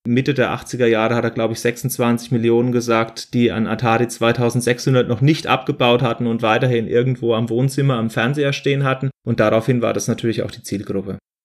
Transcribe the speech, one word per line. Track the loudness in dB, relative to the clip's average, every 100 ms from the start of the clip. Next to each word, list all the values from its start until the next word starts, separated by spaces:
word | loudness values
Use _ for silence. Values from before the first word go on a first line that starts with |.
| 0
Mitte | 0 2
der | 0 0
achtziger | -2 -6 0 2
Jahre | 4 2 0
hat |
er, | 0
glaub | -2 -2
ich, | -2
sechsundzwanzig | -4 -4 -6 0 0 0 0
Millionen | 0 2 2 2
gesagt, | 0 0 0 0 -8 -4
die | 0 2
an | 2 -2
Atari | -2 0 2 0
zweitausendsechshundert | 0 0 2 0 0 -2 -2 2 2 2
noch | 2
nicht | 2 2 0
abgebaut | -2 -2 0 2 4
hatten | 2 -2 -2
und | 0
weiterhin | 2 2 2 0 0
irgendwo | 0 0 0 0 0
am | 0
Wohnzimmer, | 0 0 0 0 0
am | -2
Fernseher | -2 -2 0 -2
stehen | -2 -2 0
hatten. | 0 -2 -4 -6 -4
Und | 2
daraufhin | 4 2 2 0
war | 0
das | -2 -2
natürlich | -2 -2 -2
auch | -6
die | -8
Zielgruppe. | -8 -8 -4 -6 -6 -12 _ _